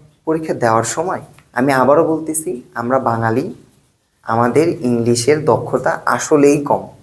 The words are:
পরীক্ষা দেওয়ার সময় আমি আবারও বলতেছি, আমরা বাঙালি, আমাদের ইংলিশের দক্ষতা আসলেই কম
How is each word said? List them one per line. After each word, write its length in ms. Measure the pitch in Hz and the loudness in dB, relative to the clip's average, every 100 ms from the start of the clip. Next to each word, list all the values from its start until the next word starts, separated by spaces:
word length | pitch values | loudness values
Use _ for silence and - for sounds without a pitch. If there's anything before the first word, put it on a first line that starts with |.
| _ _ - | _ _ -4
পরীক্ষা 280 | 160 160 | -4 -4
দেওয়ার 300 | - 117 113 | -2 2 2
সময় 380 | 117 - 180 135 - - _ | 0 -4 -6 -6 -10 -20 _
আমি 200 | 123 135 | -2 0
আবারও 340 | 135 127 151 156 | 2 4 4 2
বলতেছি, 540 | 160 160 156 - 120 - 117 | -2 -4 -6 -6 -10 -10 -8
আমরা 240 | 120 127 | -2 -2
বাঙালি, 540 | 120 113 113 113 185 - - _ _ _ _ _ | 0 0 0 0 -4 -8 -20 _ _ _ _ _
আমাদের 460 | - 113 120 139 170 | -4 0 2 2 0
ইংলিশের 760 | - 123 120 117 120 147 151 131 | -2 -2 0 0 0 2 0 2
দক্ষতা 560 | 113 - 123 131 - - | 0 0 -4 -2 -4 -2
আসলেই 580 | 123 - 147 143 147 | -2 0 4 4 4
কম 240 | 143 101 95 - | 0 -2 -4 -18